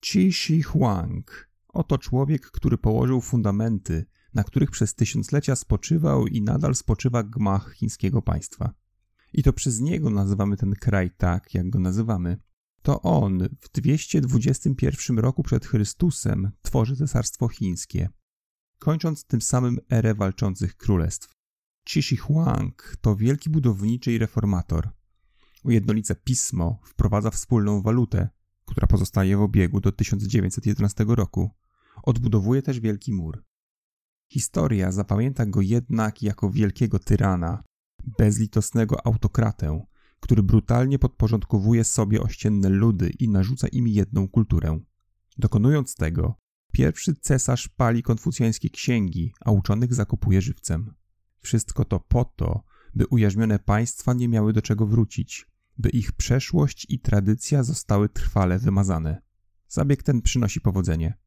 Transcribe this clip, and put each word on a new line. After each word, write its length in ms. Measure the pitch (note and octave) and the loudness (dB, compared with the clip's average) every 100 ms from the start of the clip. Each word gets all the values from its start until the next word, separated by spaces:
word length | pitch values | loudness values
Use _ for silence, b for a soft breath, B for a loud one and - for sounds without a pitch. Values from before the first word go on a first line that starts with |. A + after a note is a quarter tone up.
Qi 280 | - - F#3+ | 0 2 4
Shi 300 | F3 - D#3+ | 2 0 0
Huang. 840 | D3 D3+ B2 F#2+ E2+ F2 - - - _ _ | 0 0 2 0 -4 -8 -10 -20 -20 _ _
Oto 300 | - D#3+ C#3 | -6 -2 -2
człowiek, 520 | - B2 C#3 D#3 - | -2 -2 0 -2 -4
który 280 | - C3 B2+ | -4 -2 0
położył 420 | - A2 B2 C3 | 0 0 2 0
fundamenty, 840 | - B2 G#2 G2+ A2+ G#2 - D#2+ G#2 _ _ | 0 -2 0 0 -2 -4 -4 -4 -6 _ _
na 100 | - | -4
których 260 | G#2 C3+ C#3 | -2 0 0
przez 240 | - A#2 | 0 -4
tysiąclecia 640 | - A#2 - G2+ D3 - C3 | 0 -2 -2 -2 -2 0 -4
spoczywał 720 | - G#2 - E3 D3+ C3+ A#2 | -2 -4 0 0 2 0 0
i 160 | A#2+ | -2
nadal 320 | G#2 C#3 D3 | -2 0 0
spoczywa 480 | B2 - G#2+ B2+ A#2+ | -2 -2 -2 0 -2
gmach 500 | G#2 A2+ G#2 G2 - | -4 -2 0 0 -4
chińskiego 500 | - A2 - G2 - | -6 -6 -2 -2 0
państwa. 520 | - D#2 - - - - _ _ _ _ _ | 0 -4 -6 -8 -8 -8 _ _ _ _ _
I 100 | - | 0
to 100 | C#3 | 2
przez 280 | - - A2 | 2 -2 -2
niego 300 | C3+ E3+ C#3+ | -2 -2 -2
nazywamy 460 | G#2 F#2+ G2+ G2+ G2+ | 0 0 0 0 0
ten 180 | G2 | -2
kraj 360 | F#2+ - G2 F2+ | -2 0 0 -2
tak, 440 | _ F2+ F2+ - | _ -2 -2 -4
jak 160 | G2 F2+ | -4 -2
go 80 | F#2+ | 0
nazywamy. 580 | F#2 F#2+ A2+ G2+ F2 F2 _ _ _ _ | 0 0 -2 -2 -2 -4 _ _ _ _
To 200 | - C#3 | -2 -2
on 460 | - C#3+ G#2 F#2+ - - | 2 2 2 0 -2 -6
w 120 | - | -8
dwieście 480 | - - D3+ - D3+ | -2 0 0 0 -2
dwudziestym 540 | C3 B2+ B2+ C3+ - | 2 2 2 0 -2
pierwszym 440 | C3+ - C#3 - A#2 | 0 -2 -2 -2 0
roku 240 | A#2 - | 0 0
przed 240 | - - - | -2 -2 0
Chrystusem 840 | A#2 G#2 - F3+ - A2 G#2 F#2+ - | -2 -2 0 -2 0 -4 -2 -4 -6
tworzy 340 | - C3 A2+ C3 | -4 0 0 0
Cesarstwo 520 | D3 C3 A#2 - A#2 | -2 -2 -4 -4 -4
Chińskie, 600 | - G2 F2+ - - F2 - _ _ _ _ _ _ | -2 -6 -6 -6 -6 -6 -8 _ _ _ _ _ _
kończąc 460 | - D#3+ E3 D3+ | -2 -2 -2 -6
tym 180 | - A#2+ | -4 -2
samym 360 | - B2+ B2 A#2+ - | 0 0 0 -4 0
erę 240 | A2 A2+ | 0 2
walczących 600 | G#2+ G2 - G#2 F#2 G2 - | 0 -2 -2 -4 -2 -6 -4
królestw. 560 | - F#2+ E2 - - _ _ _ _ _ | 0 2 0 -4 -14 _ _ _ _ _
Qi 180 | - E3 | -4 -2
Shi 140 | C#3 A#2+ | 0 -2
Huang 800 | - D3+ E3 - - - - - | 0 0 0 0 -4 -8 -18 -2
to 160 | A2+ G2+ | 0 2
wielki 340 | A2+ D3 - | 0 0 0
budowniczy 640 | D3+ B2 G2 G#2 B2 B2 | 0 0 0 -2 -2 -2
i 60 | A#2 | -2
reformator. 720 | A2+ - G#2 F#2 - D#2+ F#2 - _ _ _ b b b | -2 -2 0 0 0 -2 -4 -8 _ _ _ b b b
Ujednolica 500 | - A2+ A2 G#2+ G#2 | 2 2 2 -2 -2
pismo, 680 | - - B2+ - - E2+ A2 | -6 -2 -2 -2 -2 -2 -4
wprowadza 460 | - - G#2 G#2 A2 | -10 -2 2 2 0
wspólną 520 | - - A#2 G#2 G#2 | -4 0 2 2 0
walutę, 460 | G2+ A#2 A#2 G2 F2 _ _ _ - | 2 0 0 0 -2 _ _ _ -8
która 200 | - - | 2 6
pozostaje 500 | G2+ G2 - F#2+ G2+ | 6 4 0 2 2
w 60 | |
obiegu 380 | G#2 G#2+ F2 G2+ | 2 4 2 2
do 120 | G2 | 0
tysiąc 320 | - - G2+ | -2 -2 -2
dziewięćset 420 | G2+ G#2+ F#2 - G#2+ | 0 0 0 -2 -4
jedenastego 480 | G#2 G#2 - G#2+ | 0 -2 0 0
roku. 360 | A#2 G2 - G2+ - b b b b | 0 0 -2 -4 -6 b b b b
Odbudowuje 600 | - A#2 A#2+ G#2+ G2 C3 | -2 0 2 0 2 0
też 180 | C3+ B2+ | 0 -4
Wielki 320 | A2+ G#2 - | -4 -4 -4
Mur. 320 | G2 D#2+ D2 - _ _ _ _ _ _ _ _ | -4 -4 -10 -14 _ _ _ _ _ _ _ _
Historia 600 | - - - D3 G#2+ F#2 | -6 -4 -2 0 0 0
zapamięta 540 | F#2 G2 G2+ B2 C3+ G#2+ | -2 -2 0 -2 -2 -2
go 140 | G2 | 0
jednak 600 | G2 A#2 A#2+ A2+ A2 - | 2 0 0 -2 -2 -2
jako 280 | G#2 G#2 G#2 | -6 -2 -2
wielkiego 480 | G2 G#2 - A#2+ G2 | 2 0 0 0 0
tyrana, 640 | - G2+ G2+ F#2 E2+ G#2 - _ _ _ - - | 0 2 2 0 -2 -4 -10 _ _ _ -12 2
bezlitosnego 880 | G#2+ G#2 A2 - - A#2+ A2 - - | 2 4 0 0 0 0 0 0 0
autokratę, 800 | A2+ G#2 - A#2 - D#2 D#2 - _ _ _ | 0 0 0 0 -2 -4 -6 -8 _ _ _
który 220 | - A2+ | 0 2
brutalnie 560 | F#2+ G#2+ - A#2 C3 C#3 | 6 4 4 0 2 2
podporządkowuje 840 | B2+ - A2 A2+ - G#2+ G2+ A#2 | 0 0 0 0 0 0 4 4
sobie 380 | A2 - G#2 G#2 | 2 0 2 2
ościenne 460 | A2 - A2 G#2 G2 | 0 -2 0 2 4
ludy 420 | G2 A2+ G2 F2 | 4 4 2 -2
i 180 | - A#2+ | -2 0
narzuca 400 | G2 F#2+ C3 - | 2 0 0 -2
im 200 | B2+ A#2+ | 0 0
jedną 400 | G#2 G2 G2 F#2+ | 2 2 0 0
kulturę. 520 | - A2 D#2+ D#2 D#2 - _ _ _ _ - | 2 2 0 0 -4 -8 _ _ _ _ -2
Dokonując 560 | A2+ A2 A2+ D3+ B2+ | 0 4 2 2 -2
tego, 400 | - D#2+ E2+ D#2+ A2+ _ _ _ | -4 -4 0 -2 -4 _ _ _
pierwszy 420 | - - E3 - | 0 0 0 -4
cesarz 540 | D3+ - C3 - B2+ - | -4 0 0 0 -2 -4
pali 340 | - A#2+ A#2 | -2 0 0
konfucjańskie 680 | - A2+ - - A2+ A2+ - | 0 -2 -2 0 0 0 -6
księgi, 600 | - - A#2+ F#2+ F2 E2 - | -6 -2 0 0 -2 -6 -4
a 100 | - | 2
uczonych 440 | G#2 - G2+ B2 | 2 2 0 0
zakopuje 480 | B2 G#2 - - F#2+ | 0 -2 -2 2 2
żywcem. 520 | G#2 - - D#2+ G#2+ - _ _ _ _ | 0 -6 -4 -6 -6 -14 _ _ _ _
Wszystko 440 | - A2+ - - | -2 -2 -2 -4
to 160 | - F#2+ | -2 -2
po 240 | - A#2+ | 0 0
to, 400 | A#2+ - - A2 - b b | 0 -4 -4 -4 -8 b b
by 120 | - - | -2 0
ujarzmione 520 | B2 G#2 G2 A2 G#2 | 4 2 2 0 0
państwa 540 | - G#2 A#2 - - | 2 0 0 -4 -2
nie 160 | B2 A#2+ | 0 2
miały 240 | A2+ G#2+ | 2 2
do 100 | G#2+ | 2
czego 240 | - G#2 A2 | 0 0 2
wrócić, 680 | A2 G#2+ - - - - _ _ - | 2 2 -2 -8 -10 -18 _ _ -4
by 120 | A2 | 0
ich 220 | A#2+ G#2 | 0 -2
przeszłość 760 | - - B2+ - E3 D3 - - | -6 0 0 0 0 0 -2 -6
i 120 | C3 | -4
tradycja 600 | - G#2 G2 G#2+ - D3 | 0 2 2 0 0 0
zostały 460 | B2 - - G#2 G#2 | 0 -4 0 2 2
trwale 500 | - - - F#2 F2+ | 0 0 2 2 2
wymazane. 640 | A#2 G2 G2 E2+ D#2+ D#2 _ _ _ _ _ | 2 2 2 0 -2 -6 _ _ _ _ _
Zabieg 340 | - C#3+ C#3+ | -4 0 0
ten 200 | - B2 | 2 0
przynosi 380 | - - A2+ - | 0 0 -2 0
powodzenie. 540 | G2+ F#2+ F2 D#2+ D#2+ - | -2 0 0 0 -2 -6